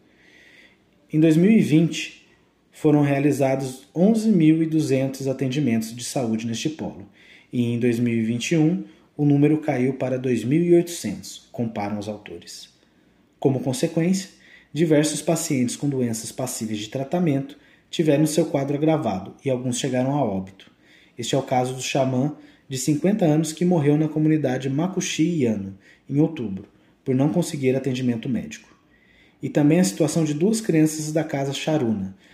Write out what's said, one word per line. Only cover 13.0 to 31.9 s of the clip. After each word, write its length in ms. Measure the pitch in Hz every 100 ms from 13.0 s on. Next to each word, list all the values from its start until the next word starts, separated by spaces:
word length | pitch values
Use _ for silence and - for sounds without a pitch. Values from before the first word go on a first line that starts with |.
| _ _ _ -
Como 200 | 143 127
consequência, 720 | - 127 165 170 165 190 - - - - _
diversos 480 | 143 165 151 151 147
pacientes 540 | - 165 - 143 120 -
com 120 | 143
doenças 440 | 135 120 113 -
passíveis 480 | - 127 - 110 107
de 100 | 104
tratamento 680 | 135 139 175 175 135 135 - _ _ _
tiveram 340 | - 156 143 156
seu 220 | - 160
quadro 280 | 147 135 143
agravado 600 | 156 156 117 92 - - 135
e 60 |
alguns 260 | 123 127 120
chegaram 400 | 139 127 127 143
a 60 |
óbito. 480 | 120 95 95 - - _ _ _ _ -
Este 200 | 117 139
é 20 |
o 60 |
caso 320 | - 127 127 131
do 60 |
xamã 540 | - 147 131 127 143 - - _ -
de 100 | 131
cinquenta 440 | - 147 180 214
anos 300 | 170 151 160
que 120 | - 180
morreu 340 | 175 143 147
na 80 | 156
comunidade 600 | 156 156 156 135 131 139
Macuxi 720 | 135 185 185 - - 165 170
Iano, 360 | 120 104 98 98 _ _ -
em 100 | 139
outubro, 460 | 160 160 110 190 - _ _ _ -
por 80 |
não 160 | 131 147
conseguir 460 | 175 165 147 131 131
atendimento 520 | 135 127 127 117 135
médico. 460 | 110 - - - _ _ _ _ _ _ -
E 60 | 135
também 300 | 165 147 165
a 40 |
situação 400 | 185 - 156 170
de 100 | 151
duas 260 | 147 185 220
crianças 520 | - 160 156 156 151
da 120 | 156
casa 300 | 151 139 139
Charuna, 600 | 139 - 156 120